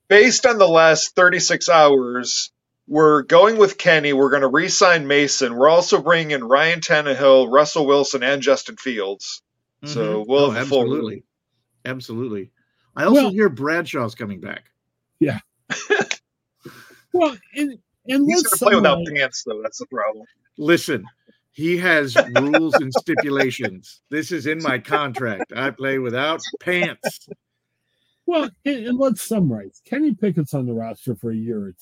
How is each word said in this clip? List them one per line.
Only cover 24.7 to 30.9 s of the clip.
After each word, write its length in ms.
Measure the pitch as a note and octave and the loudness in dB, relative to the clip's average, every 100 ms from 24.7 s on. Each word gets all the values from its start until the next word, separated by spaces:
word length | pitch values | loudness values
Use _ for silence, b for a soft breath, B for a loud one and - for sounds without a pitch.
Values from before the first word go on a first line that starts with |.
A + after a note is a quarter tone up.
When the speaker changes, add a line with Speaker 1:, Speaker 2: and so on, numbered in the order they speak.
| B2+ | -6
Speaker 2:
contract. 720 | G#2+ D3+ C#3+ B2 A#2+ G2+ - A#2 | -4 -4 -4 -6 -6 -8 -10 -8
I 160 | C3+ | -8
play 280 | - C3+ C3+ | -6 -6 -4
without 420 | B2 A#2+ D3+ E3 - - | -4 -4 -4 -6 -10 -10
pants. 680 | F3+ F3+ E3+ - G#3 - - - _ _ _ _ _ _ _ _ - | -6 -4 -4 -6 -10 -12 -18 -20 _ _ _ _ _ _ _ _ -6
Speaker 3:
Well, 240 | E4 C4+ - C#4 | -4 -4 -8 -8
and, 200 | C4+ A3+ | -6 -4
and 120 | B3 | -2
let's 240 | C4+ F#3 | -2 -4
summarize. 580 | - A3 D#3+ G#2+ G2 _ _ | -4 -2 -2 -4 -10 _ _
Kenny 280 | C4 D4+ | -4 -2
Pickett's 400 | G3+ G#3 E3 D3 | -2 -4 -2 -4
on 120 | C#3+ B2 | -6 -6
the 60 | |
roster 420 | A2+ A2+ | -6 -8